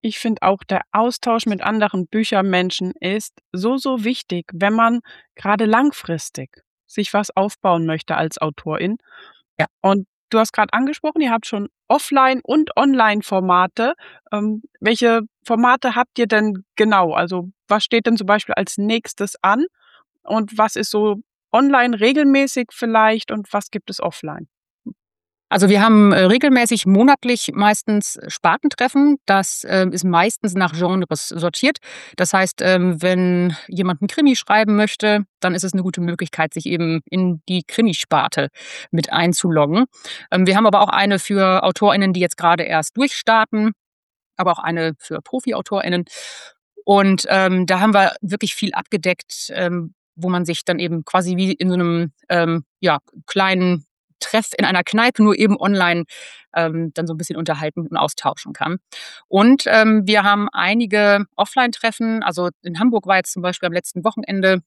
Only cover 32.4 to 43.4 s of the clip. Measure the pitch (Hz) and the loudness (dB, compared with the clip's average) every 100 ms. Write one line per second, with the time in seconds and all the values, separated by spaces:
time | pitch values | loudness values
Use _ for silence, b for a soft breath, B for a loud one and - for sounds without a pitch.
32.4 | 185 - 185 185 180 165 180 185 180 180 | 0 -2 0 2 2 0 0 0 2 2
33.4 | 180 156 B 180 185 175 202 - 294 247 | 0 -4 B -4 -4 -2 -4 2 2 2
34.4 | - 208 214 208 214 - 214 208 202 _ | 2 0 2 2 0 0 0 0 -2 _
35.4 | 185 180 185 190 185 180 170 170 165 - | -4 -2 -4 -4 -4 -4 -4 -4 -8 -4
36.4 | 160 - 165 175 165 160 - 185 185 165 | -4 -4 -6 -4 -2 -2 -4 -2 -2 -2
37.4 | - 180 - - 226 165 - 151 120 - | -4 -6 -4 0 0 0 -2 0 0 -2
38.4 | 139 B B B B 165 143 160 170 175 | -6 B B B B -4 -2 0 0 0
39.4 | 180 160 143 175 254 B B B B 185 | 0 2 2 2 -2 B B B B 0
40.4 | 185 190 220 202 208 - 202 196 - 202 | 2 4 4 4 2 2 0 -2 -2 0
41.4 | 190 185 196 - 208 202 196 180 175 - | 2 2 0 2 2 2 0 0 -2 0
42.4 | 175 170 - 160 156 - 277 - - 226 | 2 2 0 -2 -2 -2 -2 -2 2 2